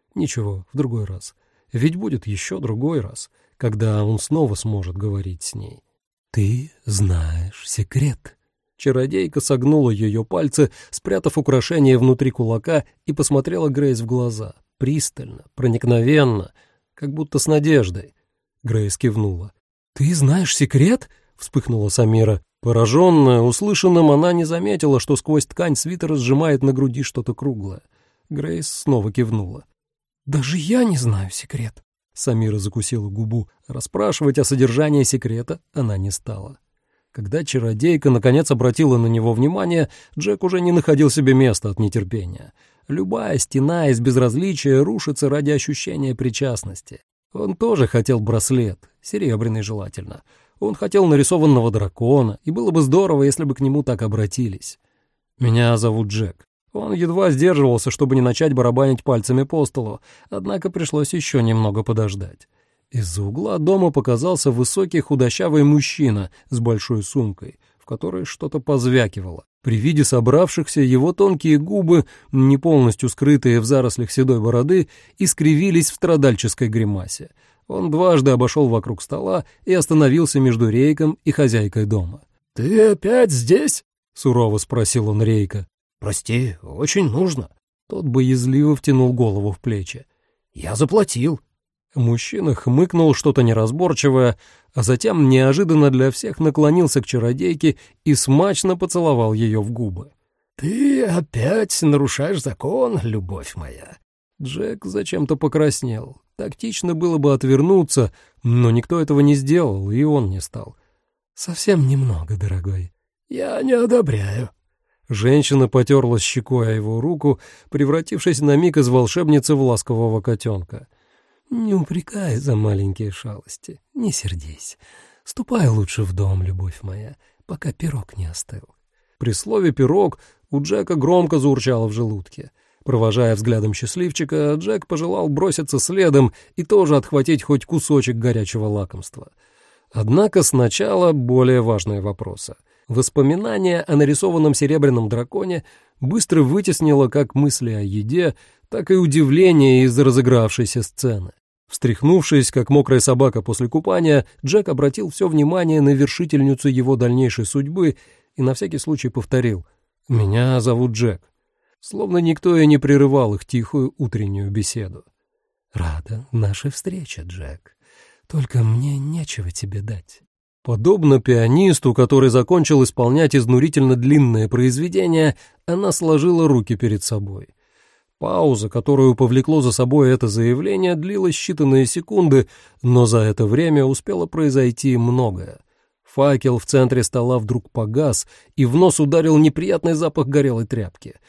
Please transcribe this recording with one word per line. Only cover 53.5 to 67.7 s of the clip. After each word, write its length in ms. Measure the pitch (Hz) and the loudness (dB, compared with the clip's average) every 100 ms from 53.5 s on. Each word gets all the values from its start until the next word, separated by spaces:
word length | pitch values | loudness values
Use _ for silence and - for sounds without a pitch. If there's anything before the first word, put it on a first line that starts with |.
| 127 | -2
к 40 | |
нему 240 | 135 143 | -2 -2
так 180 | 143 117 | -2 -4
обратились. 760 | 110 110 104 - 120 95 - - _ _ _ _ _ - | -4 -2 -4 -4 -6 -8 -16 -20 _ _ _ _ _ -4
«Меня 380 | 123 113 117 117 | 0 2 2 2
зовут 320 | 117 110 107 | 0 -2 -2
Джек». 400 | 107 101 - _ _ _ | -4 -6 -8 _ _ _
Он 180 | 208 220 | -10 -6
едва 380 | 190 170 175 185 | -2 -2 0 2
сдерживался, 640 | 135 175 151 135 117 131 | 2 2 4 2 2 -2
чтобы 240 | - 135 135 | -2 0 2
не 60 | |
начать 320 | 123 120 160 | 2 2 0
барабанить 500 | 131 120 123 135 123 | 2 0 2 2 0
пальцами 400 | - 120 107 127 | 0 -2 0 -2
по 200 | 139 160 139 | 0 -2 -2
столу, 360 | - 110 - _ _ - | -4 -8 -10 _ _ -14
однако 400 | 196 190 196 185 | -10 -6 -6 -6
пришлось 420 | 180 160 151 143 | -6 -4 -2 -2
еще 280 | 175 - 135 | -4 -2 0
немного 420 | 113 110 107 101 | 2 2 0 -2
подождать. 640 | 110 113 107 98 90 - _ _ _ _ _ | -2 -2 -2 -6 -12 -18 _ _ _ _ _
Из-за 340 | 120 92 87 | -6 -6 -6
угла 360 | 101 123 214 185 | -6 -6 -4 -2
дома 320 | 151 196 175 | 0 2 2
показался 600 | 143 131 117 170 131 139 | 0 0 0 0 -2 0
высокий 480 | 120 123 196 185 165 | 0 0 -2 -2 -2
худощавый 640 | - 139 123 - 180 151 | 0 0 0 0 0 4
мужчина 680 | 143 147 139 - 135 101 95 _ - | 4 4 2 -2 0 0 -4 _ -8
с 100 | 123 | -4
большой 440 | 117 110 - 113 | 0 -2 -2 -6
сумкой, 560 | 95 139 110 92 - - _ | -4 -4 -4 -6 -14 -20 _